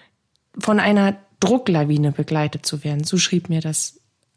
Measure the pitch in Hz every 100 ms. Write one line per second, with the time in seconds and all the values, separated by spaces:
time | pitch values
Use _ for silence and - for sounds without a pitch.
0 | _ _ _ _ _ - - 214 196 202
1 | 196 196 _ - 185 247 247 165 151 151
2 | 147 143 151 156 151 151 - 147 147 147
3 | 156 185 - 175 175 160 160 156 - _
4 | _ _ _